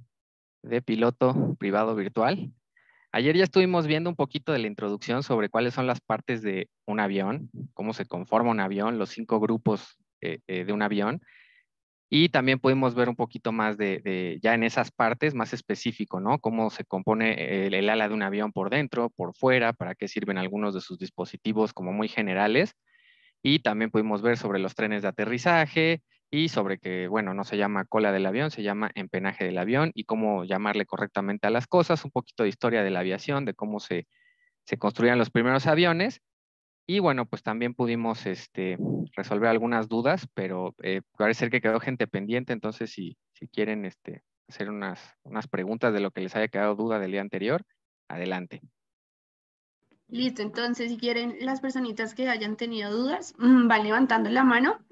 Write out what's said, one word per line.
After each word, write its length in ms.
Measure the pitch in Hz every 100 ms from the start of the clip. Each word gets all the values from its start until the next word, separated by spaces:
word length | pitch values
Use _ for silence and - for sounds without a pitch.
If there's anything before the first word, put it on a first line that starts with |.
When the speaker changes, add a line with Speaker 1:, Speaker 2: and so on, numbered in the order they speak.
| - _ _ _ _ _
Speaker 1:
de 220 | 120 117
piloto 720 | 123 110 117 120 127 131 - -
privado 380 | 101 101 110 110
virtual. 560 | 98 113 117 190 127 - _ _ _ _ _
Ayer 240 | - 131 165
ya 100 | 190
estuvimos 420 | 190 185 175 156
viendo 240 | 156 170
un 40 | 170
poquito 360 | 139 147 147
de 80 | 143
la 80 | 110
introducción 560 | 104 104 104 - 123
sobre 260 | 139 117 104
cuáles 240 | 113 120
son 140 | 123 127
las 140 | 135
partes 420 | _ 110 - 117
de 260 | 107 95 - _ -
un 140 | 107
avión, 500 | 101 98 95 135 135 - -
cómo 200 | - 104
se 120 | 107 98
conforma 460 | 87 92 110 120
un 80 | 113
avión, 400 | 95 101 107 117
los 100 | 98
cinco 300 | - 110 113
grupos, 580 | 107 113 113 104 - _ _ _
eh, 200 | 85 80 -
eh, 200 | 92 90
de 60 |
un 120 | 104
avión. 360 | 104 104 104 156 - - _ _ _ _ _ _ _
Y 220 | 151 170
también 300 | 151 131 131
pudimos 340 | 135 131 131
ver 160 | 120 123
un 60 | 117
poquito 360 | 120 113 -
más 260 | 110 107 104
de, 220 | 101 92
de 400 | 101 92 90 82
ya 140 | 110
en 80 | 117
esas 280 | 113 120 120
partes 420 | _ 113 120 151
más 200 | 135 113
específico, 680 | 117 - 101 120 113 104 92
¿no? 180 | 98 143
Cómo 320 | 110 113 110
se 160 | - -
compone 800 | 95 95 110 113 - 67 98 98
el, 80 |
el 160 | 95 101
ala 180 | 110 107
de 60 |
un 80 | 107
avión 300 | 98 101 107
por 180 | 104 95
dentro, 400 | 127 143 120 117
por 260 | - 90 -
fuera, 380 | 131 127 117
para 220 | 117 87 95
qué 120 | 101
sirven 300 | - 101 95
algunos 380 | 92 101 104 95
de 60 |
sus 180 | - 90
dispositivos 720 | 92 - 87 - 110 107 107
como 200 | - 92
muy 140 | 101 107
generales. 680 | - 107 92 104 120 - - _ _ _ _ _ _
Y 180 | 135 147
también 300 | - 107 113
pudimos 320 | 110 107 104
ver 160 | 113 120
sobre 220 | 123 98
los 160 | 95 -
trenes 260 | 110 107
de 60 | 98
aterrizaje 960 | 92 104 123 175 170 151 165 160 165 _ _ _
y 200 | 147 160
sobre 280 | - 98 95
que, 300 | 95 92 90
bueno, 260 | 107 101
no 100 | 95
se 140 | 98 104
llama 280 | 101 98 92
cola 260 | 110 104
del 160 | 98 95
avión, 240 | 104 151
se 100 | 135
llama 300 | 104 101 107
empenaje 500 | - 92 92 95 -
del 140 | 92 92
avión 320 | 92 127 160 -
y 80 |
cómo 420 | 107 110 110 104 90
llamarle 400 | 95 104 104 101
correctamente 600 | 92 101 - 98 104 104
a 40 |
las 140 | 117 127
cosas, 400 | 180 170 165 143
un 60 |
poquito 320 | - - -
de 60 | 107
historia 340 | 107 123 113
de 80 | 98
la 80 | 92
aviación, 460 | 92 95 - 143 135
de 100 | 92
cómo 240 | 107 107
se, 260 | - 87 82 _ _ _ _ _
se 140 | - -
construían 400 | 104 - 117 123
los 140 | 113
primeros 340 | 120 120 135 135
aviones. 560 | 156 175 165 208 - _ _ _ _ _ _ -
Y 120 | 190
bueno, 260 | 180 131 120
pues 160 | -
también 320 | - 110 120
pudimos, 540 | 120 120 117 113 110 101
este, 500 | 90 - - 92 90 101 87 - -
resolver 340 | - 104 113
algunas 400 | 113 117 117 110
dudas, 380 | 113 123 180 - -
pero, 400 | 95 92 92 -
eh, 180 | - 95 - _
parece 220 | 107 113
ser 100 | 120
que 100 | 123
quedó 200 | 113 113
gente 260 | - 127 110
pendiente, 480 | 98 101 120 127
entonces 380 | 117 110 110 113
si, 260 | - 87 - _
si 140 | _ -
quieren, 380 | - 107 107 98
este, 360 | - - - _ _ _
hacer 220 | - 101
unas, 460 | 104 98 92 - _
unas 240 | - 107 110
preguntas 480 | 95 92 113 123 104
de 40 |
lo 120 | 98
que 100 | -
les 140 | 92 110
haya 120 | 110
quedado 280 | 98 104 104
duda 240 | 113 110
del 100 | 95
día 120 | 98
anterior, 420 | 101 98 104 160 - _ _ _ _
adelante. 540 | 82 92 92 90 - - _ _ _ _ _ _ _ _ _ _ _ _ _ _
Speaker 2:
Listo, 340 | 233 254 254
entonces 480 | 208 208 240 247 233
si 60 | 233
quieren, 380 | 240 233 240 220
las 200 | 254 262
personitas 540 | 269 262 247 220 226
que 160 | - 254
hayan 260 | 233 208 214
tenido 400 | 233 226 208 214
dudas, 380 | 254 320 - -
mm, 280 | 240 254 233
van 160 | 220
levantando 460 | 214 220 262 226 214
la 140 | 247
mano 340 | 262 240 269 440 -